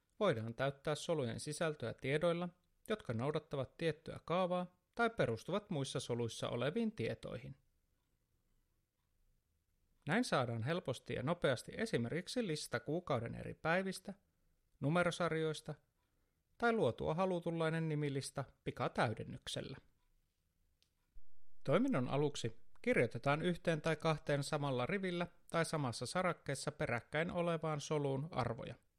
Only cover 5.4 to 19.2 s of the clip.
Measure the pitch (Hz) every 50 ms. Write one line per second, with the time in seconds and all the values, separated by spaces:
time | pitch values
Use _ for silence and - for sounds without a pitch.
5.4 | - - 175 208 202 - 180 139 131 - - 135 - - 120 120 120 113 - -
6.4 | 127 - 123 120 120 147 180 233 226 214 - - 220 - - - - - - 113
7.4 | 135 135 139 _ _ _ _ _ _ _ _ _ _ _ _ _ _ _ _ _
8.4 | _ _ _ _ _ _ _ _ _ _ _ _ _ _ _ _ _ _ _ _
9.4 | _ _ _ _ _ _ _ _ _ _ _ _ - 143 180 240 247 - 180 139
10.4 | 123 120 117 113 110 147 170 185 - - 120 - - - 120 113 120 151 175 -
11.4 | - 147 123 - - - - - 226 - - 123 117 - 139 175 - - - 254
12.4 | 226 175 151 - - - - 113 - 147 151 180 - - 139 110 113 117 117 117
13.4 | - - - _ - 160 170 190 190 190 180 - - 202 - _ _ _ _ _
14.4 | _ _ _ _ _ _ _ - 123 143 170 175 175 170 160 - 175 160 160 160
15.4 | 160 156 147 - - 160 143 - _ _ _ _ _ _ _ _ _ _ _ _
16.4 | _ _ _ - 233 233 226 214 151 117 - - 139 156 156 175 190 190 180 170
17.4 | - 170 170 165 160 160 160 165 160 156 151 151 151 143 139 139 - - - 143
18.4 | 127 - _ _ - 139 - - 131 165 - 214 143 113 110 -